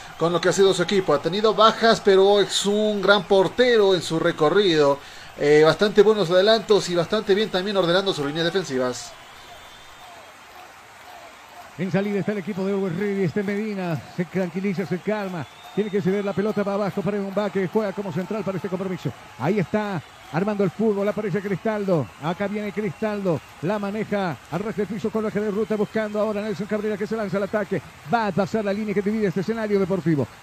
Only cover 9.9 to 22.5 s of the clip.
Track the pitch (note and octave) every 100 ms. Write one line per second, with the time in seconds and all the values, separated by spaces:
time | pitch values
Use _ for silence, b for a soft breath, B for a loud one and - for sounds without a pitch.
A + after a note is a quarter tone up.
9.9 | - - - - - - - - - -
10.9 | - - - - - - - - - F#3
11.9 | F3+ G#3 G3+ G3+ G#3 E3+ F#3+ F#3+ G3 F#3+
12.9 | E3+ G#3 G3 F3+ G#3 G3 G3+ G#3+ G3 F3+
13.9 | D3 - - F3+ F3+ F3+ F#3 G3+ F3 F3
14.9 | F3+ - G#3+ F#3+ F3 A#2+ - - - G#3
15.9 | G3 F3 G3+ G3 F#3+ G#3 G#3 G3 G2+ G3
16.9 | - F#3 G#2 G3 F#3+ G#3 G3 F#3 G#3+ G#3
17.9 | G3 F#3+ D3+ F3+ G#3+ F#3 F#3 G3 F3+ F#3+
18.9 | F3+ - - - - C#3 G#3+ D#3+ G#3+ G#3
19.9 | F3 - - - D3+ G3+ G3+ F#3+ - A3+
20.9 | G3+ G3+ G3+ G#3 G3 G3+ F#3+ A3+ G#3 G3
21.9 | E3+ G#2+ - D3+ F3+ G3+